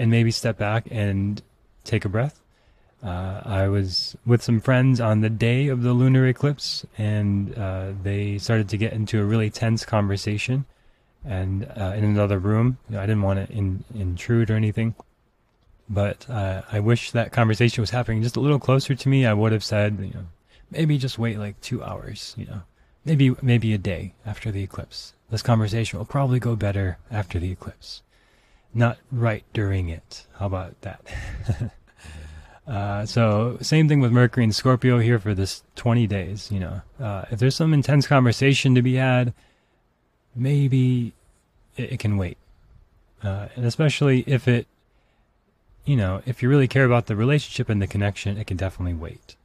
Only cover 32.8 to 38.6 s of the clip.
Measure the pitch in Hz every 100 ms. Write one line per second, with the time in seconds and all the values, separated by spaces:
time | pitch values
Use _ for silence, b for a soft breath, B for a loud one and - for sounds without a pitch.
32.8 | 101 101 107 123 110 104 120 - - 156
33.8 | 151 143 120 123 123 127 110 - 131 127
34.8 | 127 120 117 117 104 95 95 - _ -
35.8 | 120 120 107 98 92 104 - 101 85 92
36.8 | - - 113 98 - 107 131 - 160 151
37.8 | 131 143 - 139 123 - 139 131